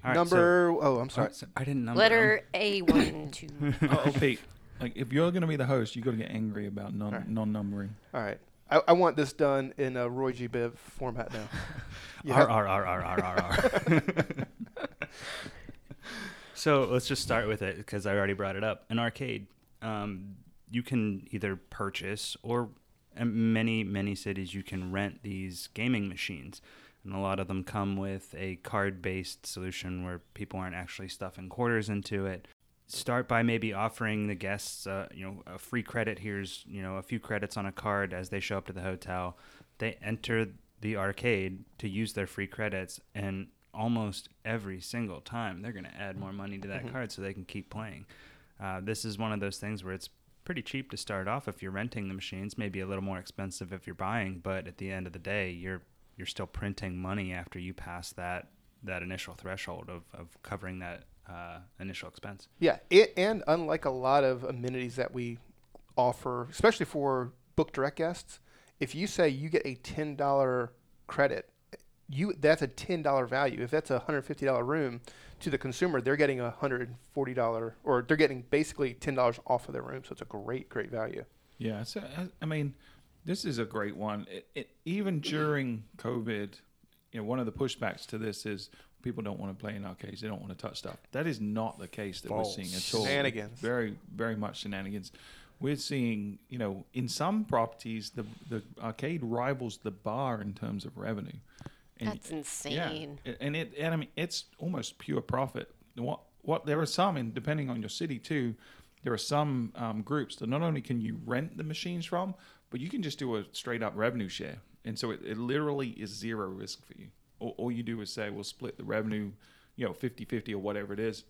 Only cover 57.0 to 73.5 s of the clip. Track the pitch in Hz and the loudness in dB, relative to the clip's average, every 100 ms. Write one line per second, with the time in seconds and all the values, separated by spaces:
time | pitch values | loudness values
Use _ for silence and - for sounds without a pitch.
57 | 92 104 92 90 85 90 90 90 - 87 | -4 -2 -2 -6 -8 -8 -8 -8 -10 -10
58 | 87 - 87 90 - _ _ _ 98 92 | -10 -6 -4 -4 -8 _ _ _ -8 -6
59 | 87 92 - 85 92 95 - 87 80 87 | -4 -6 -8 -10 -8 -6 -6 -10 -10 -14
60 | - - 85 - - 98 92 92 90 85 | -14 -16 -18 -18 -10 -8 -6 -8 -8 -10
61 | - - - 87 87 85 90 - 95 90 | -14 -20 -16 -12 -12 -12 -18 -10 -8 -8
62 | 82 - 104 98 - - 165 - - 180 | -12 -12 -14 -14 -18 2 2 2 8 10
63 | 214 - 196 220 - 165 156 156 143 131 | 10 4 2 2 2 2 2 0 0 0
64 | 131 143 135 127 127 123 123 127 123 123 | 4 6 6 2 -2 -4 -4 -2 -4 -2
65 | 127 127 120 117 - - _ - - - | -2 -2 -6 -8 -14 -20 _ -20 -4 2
66 | 127 120 127 123 123 - 220 214 160 151 | 2 2 -4 -4 -4 6 6 6 -2 0
67 | 139 131 123 - _ - 156 - 135 - | 2 2 0 -8 _ 0 2 2 0 2
68 | 165 175 - - _ - - _ 127 143 | -2 -2 -12 -20 _ -20 -20 _ -4 -2
69 | 196 - 160 135 156 165 139 123 - - | -2 4 4 4 2 2 2 -6 -6 -4
70 | 151 139 139 139 131 127 120 - _ - | -2 2 4 6 6 4 0 -6 _ -20
71 | - - 139 - - _ _ - - _ | -6 4 4 4 -6 _ _ -20 -20 _
72 | - 135 202 147 147 160 135 - - 175 | -8 -2 0 6 6 8 4 -2 -2 0
73 | 147 135 120 127 143 | 4 4 4 2 2